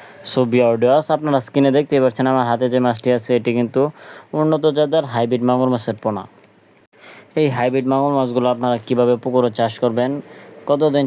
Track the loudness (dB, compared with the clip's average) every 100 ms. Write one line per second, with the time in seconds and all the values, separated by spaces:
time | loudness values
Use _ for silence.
0 | -20 -18 -8 -2 0 2 2 2 2 2
1 | 2 -2 0 -2 0 0 2 2 0 2
2 | 0 0 0 0 0 0 0 0 0 -2
3 | 0 -2 0 -2 0 -2 0 0 -2 -4
4 | -20 -20 -10 -2 0 2 0 0 0 0
5 | -2 -2 0 0 0 0 0 -2 -4 -6
6 | -4 -6 -8 -20 _ _ _ _ _ _
7 | -20 -20 -8 0 0 0 0 0 0 0
8 | 0 0 0 0 0 0 -2 -2 -2 0
9 | 2 0 0 0 0 0 -4 0 -2 0
10 | -2 -4 -10 -20 -20 -12 -4 0 2 2